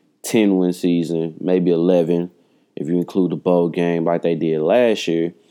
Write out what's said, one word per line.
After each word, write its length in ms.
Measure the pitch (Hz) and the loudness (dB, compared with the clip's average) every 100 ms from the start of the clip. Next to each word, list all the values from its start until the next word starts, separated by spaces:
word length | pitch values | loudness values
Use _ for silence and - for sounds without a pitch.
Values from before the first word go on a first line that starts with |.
| _ _ | _ _
ten-win 480 | - 120 104 95 90 | -2 2 4 2 0
season, 640 | 87 92 87 80 82 82 80 | 0 0 0 0 -4 -4 -6
maybe 300 | 87 92 90 | -2 0 2
eleven 600 | 85 87 90 82 87 90 - _ _ _ | 2 4 2 2 0 -4 -10 _ _ _
if 140 | - 71 | -12 -4
you 80 | 87 | -4
include 340 | 85 98 90 | -2 -2 -2
the 60 | 78 | -2
bowl 320 | 90 87 87 | 0 2 0
game 360 | 82 87 85 | -2 -2 0
like 180 | 82 85 | -2 -2
they 120 | 85 | -2
did 260 | 82 82 78 | -2 -2 -2
last 460 | 80 110 120 104 - | 2 2 2 0 -2
year. 280 | 82 85 - _ | -2 -2 -6 _